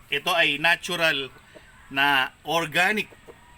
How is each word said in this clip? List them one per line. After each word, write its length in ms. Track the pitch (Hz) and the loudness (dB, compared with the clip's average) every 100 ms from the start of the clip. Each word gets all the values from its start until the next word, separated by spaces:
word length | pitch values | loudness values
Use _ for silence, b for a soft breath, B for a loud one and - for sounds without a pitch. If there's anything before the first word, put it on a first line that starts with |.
| - | -8
ito 200 | 143 175 | -6 0
ay 240 | 175 160 143 | 2 2 2
natural 720 | 165 170 - 175 165 139 135 - B B B - - | 0 0 -2 -2 0 0 -6 -14 B B B -20 -8
na 460 | 139 143 139 131 - | 0 2 2 0 -6
organic, 640 | 151 165 160 156 185 214 - - - - - | -4 -2 -2 0 0 0 -6 -14 -20 -20 -20